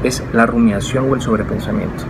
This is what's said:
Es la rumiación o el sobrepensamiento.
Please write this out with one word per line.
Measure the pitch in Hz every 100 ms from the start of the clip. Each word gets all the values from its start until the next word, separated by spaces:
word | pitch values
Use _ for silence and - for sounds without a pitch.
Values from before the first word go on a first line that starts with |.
Es | 127 123 -
la | 117 117
rumiación | 120 117 101 - 131 135
o | 131
el |
sobrepensamiento. | 120 107 95 104 - 104 85 - -